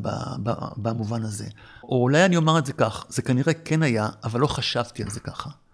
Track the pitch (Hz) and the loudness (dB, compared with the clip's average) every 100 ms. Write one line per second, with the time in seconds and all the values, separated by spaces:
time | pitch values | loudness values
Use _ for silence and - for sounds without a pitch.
0 | 107 104 - 117 110 - - - 110 113 | -4 -4 -6 -4 -4 -4 -6 -6 -4 -2
1 | 107 117 110 104 104 - - - - 127 | -2 -4 -4 -6 -10 -14 -20 -16 -2 2
2 | 123 147 190 175 160 165 131 - 113 - | 4 6 6 6 4 4 2 0 0 0
3 | - - - 127 151 160 - 160 156 110 | -8 -4 0 2 2 0 0 2 2 2
4 | 107 - 120 120 147 - - 120 123 - | 0 -4 -4 0 0 0 -2 -2 -4 -6
5 | 98 107 - - 147 - _ | -8 -8 -10 -10 -12 -14 _